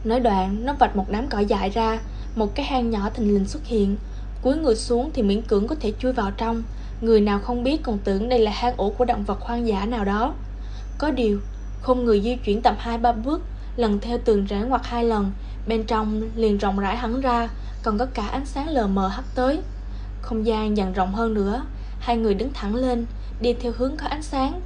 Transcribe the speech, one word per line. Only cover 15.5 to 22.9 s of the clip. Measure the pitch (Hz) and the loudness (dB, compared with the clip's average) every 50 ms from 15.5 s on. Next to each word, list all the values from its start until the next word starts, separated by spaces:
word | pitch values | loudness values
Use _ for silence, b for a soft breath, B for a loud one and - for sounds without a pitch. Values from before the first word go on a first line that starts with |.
| B B B - | B B B -2
bên | 226 226 214 | -2 -2 0
trong | - 240 220 220 214 214 214 220 226 - | 0 0 0 2 0 0 -2 -2 -4 -2
liền | 226 226 214 208 202 | 2 2 2 2 2
rộng | 208 202 196 196 | 2 0 0 2
rãi | 196 196 196 233 | 0 0 -2 -2
hẳn | 247 220 226 262 | -2 -2 -2 0
ra, | 269 262 240 233 233 226 B B B B B B - | 2 2 2 2 0 -2 B B B B B B -2
còn | 233 214 208 | -2 0 0
có | 247 | 0
cả | 262 - - 208 202 | -2 -2 -4 -4 -4
ánh | - 262 277 | -4 -4 -4
sáng | 277 - 277 277 320 | -4 -4 -4 -4 0
lờ | 320 269 220 196 | 0 2 2 2
mờ | 190 196 190 190 | 2 2 2 0
hắt | 196 247 254 - - | -2 -4 -8 -6 -2
tới. | - 254 262 285 320 - - - - B B B B B B B - | 0 2 2 2 0 -2 -6 -10 -10 B B B B B B B -10
Không | - - 233 220 214 | -8 -4 -4 -2 0
gian | 226 220 214 214 214 208 208 | 0 0 0 2 0 0 0
dần | 196 190 185 | 0 0 0
rộng | 202 185 185 196 | 0 0 0 2
hơn | 214 233 226 220 | 0 0 0 2
nữa, | 214 196 196 208 254 294 - B B B B B B | 2 2 0 0 -2 -4 -6 B B B B B B
hai | - - 240 233 | -2 0 0 2
người | 226 220 196 | 4 2 2
đứng | 190 220 - - | 2 0 -4 -4
thẳng | - - 196 208 | -4 -4 -2 0
lên, | 240 262 254 | 0 2 0